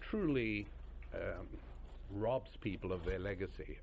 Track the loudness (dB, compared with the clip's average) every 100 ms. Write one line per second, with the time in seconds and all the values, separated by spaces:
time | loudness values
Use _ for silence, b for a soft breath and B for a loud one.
0 | 0 4 6 6 4 2 0 -6 -8 -8
1 | -6 -2 -2 -2 -4 -8 -10 -10 -10 -10
2 | -6 0 2 2 0 -4 -2 0 2 2
3 | 2 2 0 0 -2 -2 -6 -6